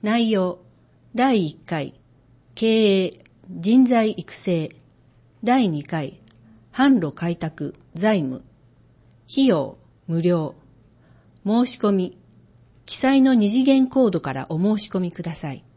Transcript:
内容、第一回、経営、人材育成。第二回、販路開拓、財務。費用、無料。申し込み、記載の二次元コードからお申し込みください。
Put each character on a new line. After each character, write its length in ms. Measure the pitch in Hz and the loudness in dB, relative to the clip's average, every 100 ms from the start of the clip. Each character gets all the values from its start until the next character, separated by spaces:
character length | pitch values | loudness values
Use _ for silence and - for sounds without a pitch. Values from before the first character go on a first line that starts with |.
内 300 | 208 233 226 | -2 0 0
容、 280 | 214 185 180 _ _ _ _ _ | 0 -2 -4 _ _ _ _ _
第 340 | 220 262 233 165 | -2 2 2 0
一 100 | 156 - | -6 -8
回、 340 | 165 139 - _ _ _ _ _ - | -8 -8 -14 _ _ _ _ _ -4
経 480 | 226 220 214 196 185 | 0 2 2 2 0
営、 180 | - _ _ - | -6 _ _ -18
人 340 | 180 175 240 | -8 2 4
材 280 | 254 240 220 | 4 4 0
育 220 | 208 - | -4 -12
成。 400 | - - 175 156 - _ _ _ _ _ _ | -10 -4 -4 -4 -12 _ _ _ _ _ _
第 240 | 214 254 220 | 0 2 2
二 160 | 151 | -2
回、 380 | 143 165 143 - _ _ _ - _ | -6 -8 -8 -12 _ _ _ -20 _
販 300 | - 269 262 | 0 2 4
路 100 | 160 | 0
開 240 | - 170 170 | -4 -6 -4
拓、 400 | 160 - 147 - _ | -6 -8 -12 -12 _
財 280 | 160 208 208 | -4 0 0
務。 200 | 139 127 - _ _ _ _ _ _ _ _ | -2 -8 -16 _ _ _ _ _ _ _ _
費 180 | - 269 | 0 2
用、 300 | 175 120 - _ _ - | 2 -2 -10 _ _ -6
無 140 | 165 | -2
料。 340 | 170 175 156 - _ _ _ _ _ _ _ _ - | 0 0 -2 -10 _ _ _ _ _ _ _ _ -2
申 200 | 226 247 | 0 0
し 120 | - | 0
込 140 | 208 | 0
み、 240 | 202 180 - _ _ _ _ _ _ - | 0 -2 -8 _ _ _ _ _ _ -14
記 120 | - | -4
載 240 | 262 269 | 2 4
の 140 | 269 254 | 4 4
二 160 | 208 | 2
次 140 | 226 262 | 2 2
元 220 | 269 262 | 4 2
コ 200 | 269 247 | 2 2
ー 20 | |
ド 100 | 170 | 2
か 140 | 147 | -4
ら 140 | 131 135 | -8 -6
お 80 | 160 | -2
申 260 | 190 214 | 0 0
し 60 | - | -4
込 100 | 190 | -4
み 120 | 180 | -6
く 100 | - | -8
だ 140 | 170 160 | -12 -10
さ 180 | 156 | -10
い。 100 | 131 _ | -12 _